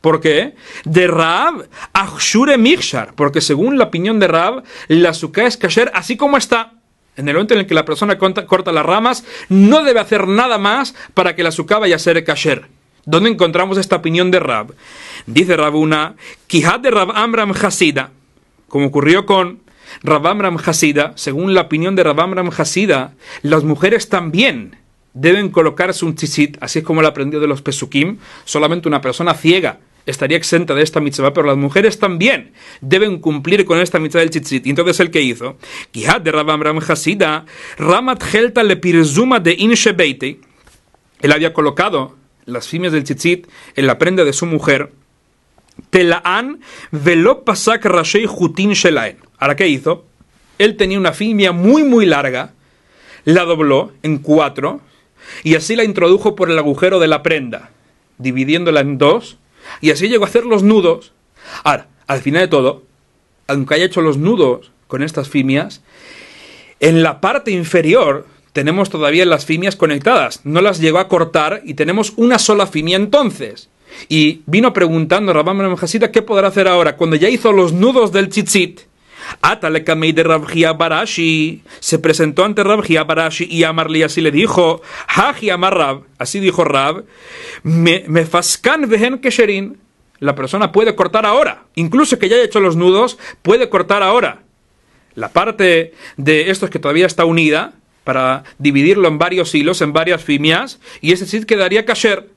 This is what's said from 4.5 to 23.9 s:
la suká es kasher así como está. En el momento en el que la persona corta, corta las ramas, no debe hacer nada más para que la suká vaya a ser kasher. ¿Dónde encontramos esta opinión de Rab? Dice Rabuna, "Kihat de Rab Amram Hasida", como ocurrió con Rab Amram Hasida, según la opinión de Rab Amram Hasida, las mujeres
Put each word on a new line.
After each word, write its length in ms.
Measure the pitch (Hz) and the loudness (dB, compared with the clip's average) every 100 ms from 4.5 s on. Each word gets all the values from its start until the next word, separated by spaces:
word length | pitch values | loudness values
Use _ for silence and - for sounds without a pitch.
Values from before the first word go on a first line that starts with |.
| 254 - - - | -4 -14 -20 0
la 280 | 160 175 | 4 4
suká 320 | 160 160 - 240 | 0 -6 -2 -2
es 100 | 233 | 0
kasher 340 | 185 208 247 | -2 0 0
así 220 | 185 - 226 | -2 -6 -2
como 220 | 285 277 | 0 0
está. 360 | - 240 226 _ _ _ _ - | 0 -2 -4 _ _ _ _ -8
En 120 | 143 | -2
el 60 | |
momento 180 | 147 214 | -2 2
en 80 | 220 | 0
el 60 | - | 2
que 80 | |
la 100 | 160 | 0
persona 320 | 151 151 208 196 | 0 -2 -2 0
corta, 300 | 190 190 180 | 0 -2 -2
corta 260 | 180 185 | -2 0
las 140 | 160 151 | -2 0
ramas, 380 | 196 233 247 - - - | 0 0 -4 -10 -20 0
no 340 | 190 202 302 | 4 6 6
debe 160 | 294 233 | 4 2
hacer 260 | 196 208 190 | 2 -2 0
nada 300 | 202 247 220 | 0 0 0
más 380 | 196 240 262 - - | 0 -2 -4 -10 -6
para 240 | - 185 170 | -2 -2 0
que 60 | |
la 80 | 170 | -4
suká 280 | 160 160 214 | -4 -4 -2
vaya 180 | 208 160 | 0 0
a 20 | |
ser 260 | 175 165 | 2 0
kasher. 440 | 165 143 160 123 - _ _ _ | -2 -2 -2 -2 -6 _ _ _
¿Dónde 240 | - 160 220 | -2 0 2
encontramos 480 | 220 175 165 185 190 | 2 0 0 -2 -2
esta 200 | 190 175 | -2 -2
opinión 340 | 165 165 180 | -2 0 2
de 100 | 180 | 0
Rab? 340 | 139 113 107 - - - - - - | 0 -6 -6 -18 -20 -20 -20 -18 -2
Dice 280 | 117 175 | 0 2
Rabuna, 600 | 165 151 151 156 156 156 - - - _ | 2 2 2 0 0 -2 -10 -20 -20 _
"Kihat 340 | 170 160 226 | 0 2 0
de 100 | 262 | 0
Rab 180 | 220 185 | 0 0
Amram 380 | 214 226 226 208 | -2 -2 0 -2
Hasida", 600 | 185 202 - 170 139 135 _ _ _ _ _ _ | -2 -2 0 0 0 -6 _ _ _ _ _ _
como 180 | 139 139 | -2 0
ocurrió 400 | 143 147 185 202 | 0 2 2 4
con 340 | 190 180 - _ _ - - | 0 0 -8 _ _ -20 -12
Rab 260 | - 151 156 | -2 0 0
Amram 280 | 208 196 165 | 0 -2 -2
Hasida, 480 | 165 160 156 143 147 - | -4 0 0 2 -2 -6
según 360 | - 139 190 | -8 -4 0
la 100 | 185 | 0
opinión 320 | 165 156 175 | 0 -2 -2
de 100 | 190 | -2
Rab 160 | 160 147 | 0 0
Amram 300 | 175 185 180 165 | -2 -2 -6 -4
Hasida, 560 | 156 - 202 139 131 _ - - | -4 -2 0 0 -2 _ -20 -10
las 220 | 143 160 | 0 0
mujeres 440 | 151 139 190 | 2 0 0